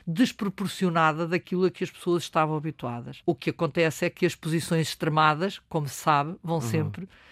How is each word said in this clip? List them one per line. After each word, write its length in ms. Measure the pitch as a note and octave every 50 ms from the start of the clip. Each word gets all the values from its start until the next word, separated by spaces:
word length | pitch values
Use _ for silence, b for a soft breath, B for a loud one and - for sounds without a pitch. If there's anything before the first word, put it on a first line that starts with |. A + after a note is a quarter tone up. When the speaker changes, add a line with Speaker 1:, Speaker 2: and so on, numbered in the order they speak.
| b
Speaker 1:
desproporcionada 1200 | - D#3+ E3 B3+ B3 - - A3+ G3+ F#3 - G3+ F#3 - - F#3+ F3+ E3 E3+ D#3+ D#3 D3+ D#3 E3+ E3
daquilo 380 | F3 F3 - - F#3+ F3+ F#3
a 60 | F3+
que 120 | - - F#3
as 60 | D#3+
pessoas 320 | - - - F3+ F3 E3+ -
estavam 320 | - - E3+ D#3 D#3 D#3
habituadas. 680 | D3+ D3 D#3+ D3 - - B2 A#2+ A#2+ A#2+ C3 C#3 - -
O 80 | - E3
que 140 | - - E3
acontece 560 | D3 - E3+ D#3 - F3 E3 D#3+ D3 - -
é 40 | F3
que 160 | - - F#3
as 100 | F3 -
posições 540 | - - D#3+ D#3 E3+ - - E3+ D#3+ D#3 -
extremadas, 720 | - - - D#3+ D3+ D#3 D#3 D#3 D3+ D3 F3 F#3+ - - - _
como 180 | - D#3+ D3 C3+
se 80 | -
sabe, 400 | - - E3 D3+ C#3+ C#3+ D#3 F#3 - -
vão 120 | E3 E3
Speaker 2:
Uhum. 60 | D#3+
Speaker 1:
sempre 480 | C3 A#2 A2 D#3+ - G2+ G2+ - F3+ F#3+ b b b b